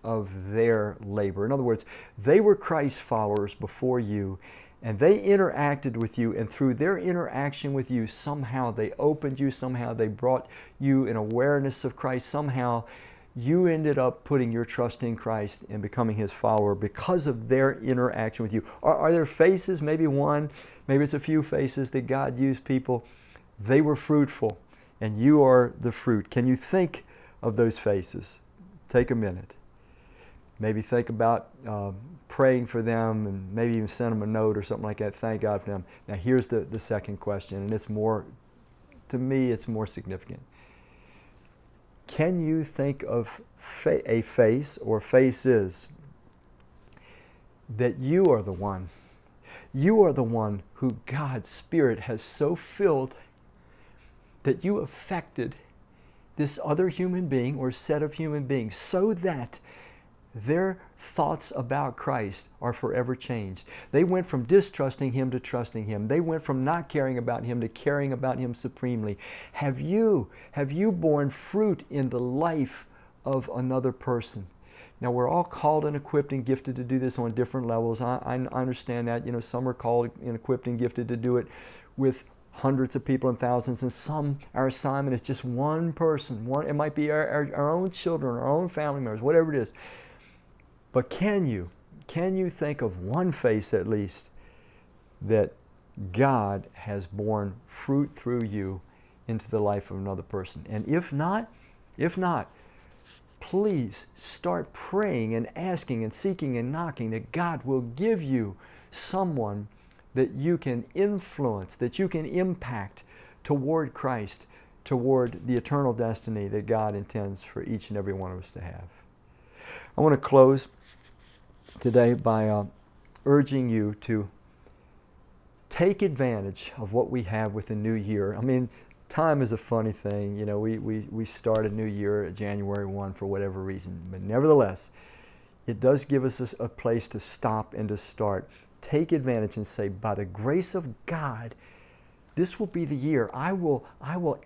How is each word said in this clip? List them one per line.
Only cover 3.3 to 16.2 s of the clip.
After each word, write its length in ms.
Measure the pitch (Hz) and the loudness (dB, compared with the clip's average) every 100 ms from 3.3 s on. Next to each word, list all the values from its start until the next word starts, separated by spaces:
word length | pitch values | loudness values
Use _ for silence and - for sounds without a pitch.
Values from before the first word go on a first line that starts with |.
| 104 101 | 0 -2
before 480 | - 104 - 127 123 | -6 -10 -4 0 0
you, 380 | 104 104 98 95 - - - - | 0 -2 -2 -6 -14 -20 -20 -12
and 180 | 117 104 | -6 4
they 200 | 151 208 | 6 6
interacted 800 | 196 202 185 - 143 143 139 113 | 6 6 6 2 0 2 -2 -2
with 200 | 113 - | -2 0
you, 200 | 113 104 | 0 0
and 120 | 110 | -4
through 260 | - 135 | 2 2
their 220 | 120 160 196 | 4 2 2
interaction 800 | 185 175 156 120 143 143 143 | 0 0 -2 -2 -4 -4 -4
with 160 | 139 123 | -2 0
you, 160 | 127 110 | 0 -2
somehow 640 | - - 147 120 131 123 | -4 -6 -4 -4 -2 -2
they 220 | 107 110 | -2 -4
opened 480 | - 147 156 143 135 | 2 2 2 -2 0
you, 100 | 139 | -2
somehow 420 | 127 131 123 120 | -2 -6 -4 -4
they 140 | 113 110 | -2 -2
brought 400 | 104 123 127 - - - - | 0 2 2 -2 -20 -20 -4
you 300 | 139 135 120 | 2 4 4
an 80 | 113 | 0
awareness 680 | 107 117 135 143 139 123 | 0 2 4 2 0 -2
of 120 | 131 - | -6 -4
Christ, 320 | 131 127 - | -4 -4 -4
somehow 560 | 143 147 131 123 117 113 - - - - | -4 -2 -2 0 -2 -4 -16 -20 -20 -16
you 320 | 131 120 175 175 | -6 2 4 4
ended 320 | 160 151 135 | 2 2 2
up 240 | 127 - | 2 0
putting 300 | - 143 117 | 0 2 2
your 120 | 113 | 0
trust 380 | 117 - 120 - | -2 -2 -2 -2
in 140 | 120 110 | -4 -4
Christ 480 | 110 110 104 - - | -2 -2 -4 -8 -10
and 140 | 107 | -8
becoming 340 | 101 - 113 | -6 0 0
His 160 | 107 | 0